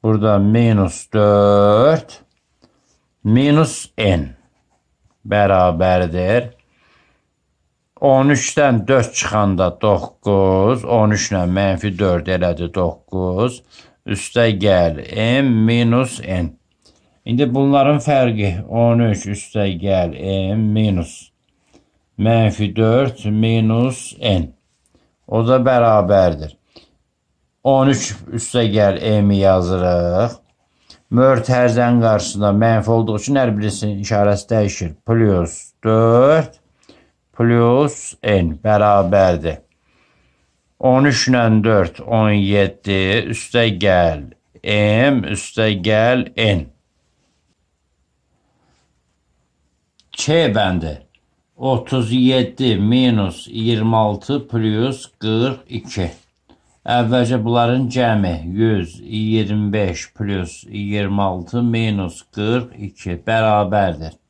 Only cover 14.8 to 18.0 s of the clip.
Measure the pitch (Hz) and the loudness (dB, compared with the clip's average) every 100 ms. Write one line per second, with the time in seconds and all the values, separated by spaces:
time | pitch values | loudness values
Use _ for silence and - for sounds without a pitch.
14.8 | 85 76 - - 113 131 139 113 110 117 | 2 -2 -10 -4 -2 0 0 2 2 2
15.8 | 120 117 131 - - 92 82 - _ _ | 2 0 -2 -8 -8 -6 -6 -10 _ _
16.8 | _ _ _ _ - 120 135 127 139 143 | _ _ _ _ -6 -2 0 2 2 4
17.8 | 139 147 | 2 2